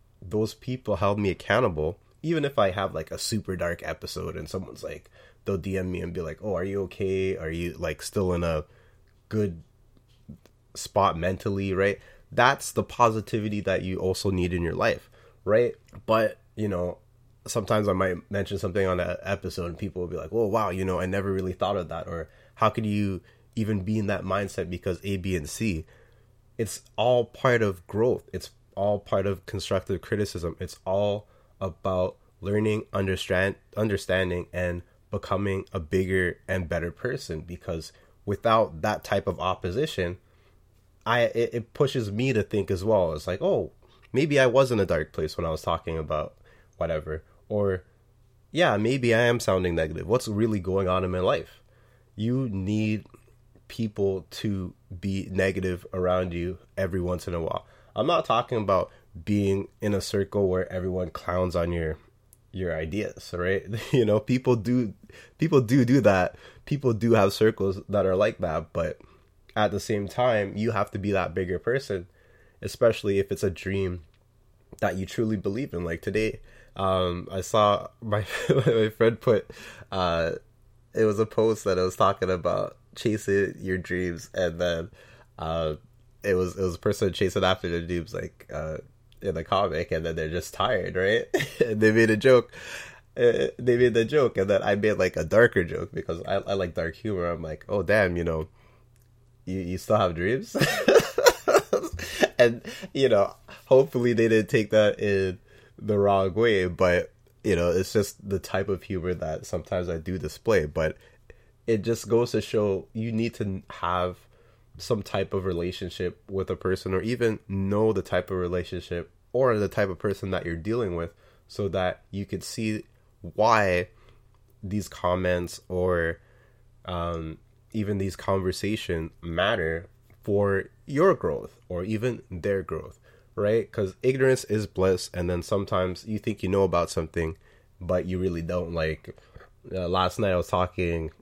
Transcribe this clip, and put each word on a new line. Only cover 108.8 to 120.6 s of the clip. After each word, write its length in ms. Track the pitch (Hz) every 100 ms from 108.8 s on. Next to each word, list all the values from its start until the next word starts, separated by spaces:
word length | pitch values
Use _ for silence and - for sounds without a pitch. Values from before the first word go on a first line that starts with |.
humor 300 | - 92 90
that 320 | 85 80 78
sometimes 460 | - 90 - 92 87
I 80 | 82
do 180 | 78 90
display. 480 | 76 - - 101
But 320 | 76 80 80 - - _ - - _ _ -
it 160 | 110
just 260 | 110 113 107
goes 220 | 117 120
to 80 | 110
show 480 | - 113 104 95 -
you 180 | 110 113
need 220 | 110 117
to 280 | - 104 92 -
have 480 | - 87 90 90 90 _ _ _ _ _ -
some 240 | - 110
type 320 | - 98 98
of 100 | 98
relationship 800 | 92 85 90 - 90 - 90 - -
with 180 | 95 90
a 80 | 90
person, 380 | 95 92 95
or 80 | 92
even 380 | 107 120 113 104 -
know 460 | 98 95 101 110
the 80 | 98
type 300 | - 90 90
of 80 | 92
relationship 720 | 90 90 90 90 - 87 80 _ _
or 240 | 123 131 107
the 100 | 95
type 220 | - 98
of 80 | 85
person 320 | 104 95 95
that 160 | 92 85
you're 100 |
dealing 400 | 82